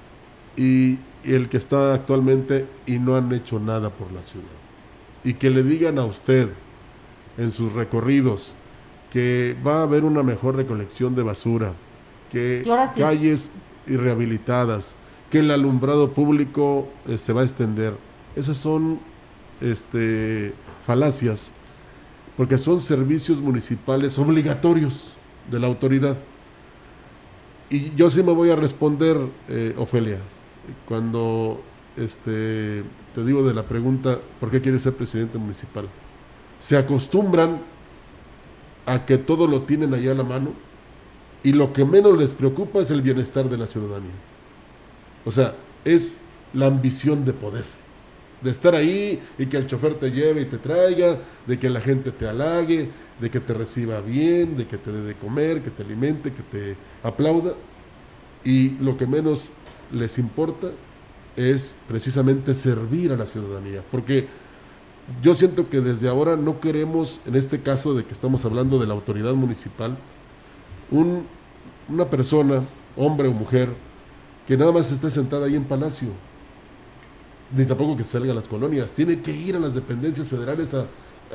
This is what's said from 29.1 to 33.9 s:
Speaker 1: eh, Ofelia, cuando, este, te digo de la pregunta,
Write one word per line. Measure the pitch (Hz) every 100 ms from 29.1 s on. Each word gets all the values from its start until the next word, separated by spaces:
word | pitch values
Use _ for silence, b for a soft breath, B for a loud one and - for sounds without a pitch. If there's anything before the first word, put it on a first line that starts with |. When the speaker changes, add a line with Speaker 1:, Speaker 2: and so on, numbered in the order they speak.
| 156 131 - -
Speaker 1:
eh, | 120 113 -
Ofelia, | 113 123 113 95 95 - - - - 131 -
cuando, | 113 113 117 113 113 110 113 - - - -
este, | 113 - - 110 110 110 107 104 101 - -
te | -
digo | 117 139
de | 135
la | 110
pregunta, | 107 117 123